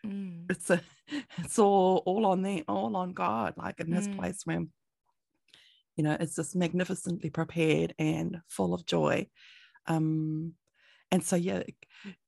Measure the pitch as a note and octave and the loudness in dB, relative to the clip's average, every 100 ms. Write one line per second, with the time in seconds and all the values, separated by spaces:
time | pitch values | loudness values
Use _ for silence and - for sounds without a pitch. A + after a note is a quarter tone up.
0 | G#3+ G3+ F#3+ E3+ F3 F3+ - F3 - _ | -10 -8 -8 -8 -6 -4 2 0 0 _
1 | - D4 - - D#3+ - G3+ G3 F#3 F#3 | -10 -8 -8 -10 -2 4 6 8 6 4
2 | F3+ G3 G3+ F#3 F#3+ F#3 - G3+ A3 F#3+ | 2 2 4 2 0 -2 -2 -2 -2 -2
3 | F3+ F#3 F#3 A3+ G#3 F3 F3 - E3 F3+ | -4 -2 -2 0 -2 -4 -8 -6 -2 -2
4 | G3+ G3 F3+ - E3+ E3 D#3+ _ _ _ | -2 -4 -6 -6 -4 -4 -4 _ _ _
5 | _ _ _ _ _ - _ _ _ - | _ _ _ _ _ -20 _ _ _ -2
6 | D3+ - E3 - D#3 F3+ E3+ F3+ F3+ F#3 | 0 0 -2 -4 -4 -2 0 0 -2 -4
7 | F#3 E3+ D#3 E3 E3 E3+ D#3+ D3+ E3 - | -6 -6 -4 -4 -2 2 4 4 2 0
8 | D#3 D#3+ E3+ E3+ - - F3+ F3 - E3+ | 0 0 -4 -6 -8 -2 -2 -2 0 2
9 | D3+ - - _ - - - _ - D#3+ | 2 0 -2 _ -20 -20 -20 _ -2 0
10 | D#3 D#3 D#3 D#3 E3 - _ _ _ _ | 2 0 -2 -4 -6 -12 _ _ _ _
11 | _ F#3 - F3+ F3+ F#3+ - - - - | _ 0 2 0 0 -4 -6 -12 -20 -18
12 | G3 - | -18 -6